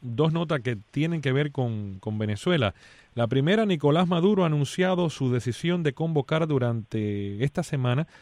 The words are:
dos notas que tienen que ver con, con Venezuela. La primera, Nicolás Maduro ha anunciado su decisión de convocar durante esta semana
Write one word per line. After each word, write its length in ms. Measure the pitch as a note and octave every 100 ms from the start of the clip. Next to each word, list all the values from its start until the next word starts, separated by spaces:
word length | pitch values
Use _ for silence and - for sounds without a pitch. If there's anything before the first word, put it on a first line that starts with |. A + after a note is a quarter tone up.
dos 320 | B2+ A#2 D#3
notas 260 | E3 E3+ D#3
que 140 | A#2+
tienen 460 | A2 - - D#3+ E3+
que 100 | C3+
ver 220 | C3 D3+
con, 480 | C#3+ B2 A2 G2+ F#2+
con 180 | - G#2+
Venezuela. 560 | G#2+ G2+ - F3 G#2+ - - - -
La 140 | - A#2
primera, 360 | C3 C#3+ G#3+
Nicolás 440 | G#3+ F3 C#3+ D#3 F3+
Maduro 340 | F3 F3+ G#3
ha 40 | F3
anunciado 640 | D3+ C#3 - F#3 F#3 F3
su 220 | - C3
decisión 540 | B2 B2 A#2 E3 F3+
de 80 | D3+
convocar 560 | - E3 D#3 C3 D#3+ D#3+
durante 960 | C#3+ A#2+ A#2 G#2+ A2 G#2 G2+ G2+ G2+
esta 180 | C#3 -
semana 460 | E3+ D3 B2+ B2 D#3+ -